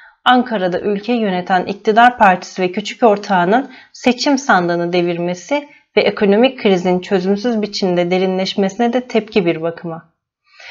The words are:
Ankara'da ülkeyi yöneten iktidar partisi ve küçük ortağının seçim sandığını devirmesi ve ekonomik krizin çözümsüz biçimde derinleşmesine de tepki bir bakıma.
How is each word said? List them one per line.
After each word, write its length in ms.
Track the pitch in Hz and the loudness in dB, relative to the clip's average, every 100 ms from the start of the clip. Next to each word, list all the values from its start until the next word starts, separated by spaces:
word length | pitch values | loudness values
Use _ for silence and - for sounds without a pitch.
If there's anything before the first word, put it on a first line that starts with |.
| - _ 247 | -20 _ 2
Ankara'da 540 | 254 247 214 185 180 | 2 2 -2 -2 -2
ülkeyi 400 | - 202 220 247 | -2 -4 -2 -2
yöneten 460 | 208 180 180 180 - | 0 -2 -2 -2 -2
iktidar 520 | 196 220 214 247 240 | -4 0 4 4 4
partisi 440 | 202 180 - - | 2 2 -4 -4
ve 100 | 180 | -4
küçük 320 | 208 208 - | -4 -8 0
ortağının 680 | 233 202 208 185 175 240 269 - - | 2 2 0 0 2 0 0 -14 -20
seçim 440 | - 247 240 294 269 | -4 -2 0 0 0
sandığını 560 | - 190 175 175 175 | 2 2 2 -2 0
devirmesi 720 | 180 175 170 175 180 - 285 285 _ _ 208 | 0 -2 -2 -4 -6 -4 -6 -6 _ _ 0
ve 40 | |
ekonomik 580 | 202 202 202 202 262 - | 0 0 2 4 2 2
krizin 400 | 214 190 185 180 | 0 2 2 -2
çözümsüz 640 | 180 190 185 202 247 220 | 0 -2 0 -2 -2 -2
biçimde 500 | 208 - 190 175 175 | -4 -4 -2 0 0
derinleşmesine 800 | 185 190 185 190 - 190 196 240 | 0 0 -2 -4 -2 -2 0 -2
de 80 | 247 | -2
tepki 440 | 247 220 214 214 170 | -2 -4 0 0 0
bir 160 | 160 | -2
bakıma. 480 | 165 165 170 165 _ _ _ _ _ _ - | -4 -8 -12 -12 _ _ _ _ _ _ -20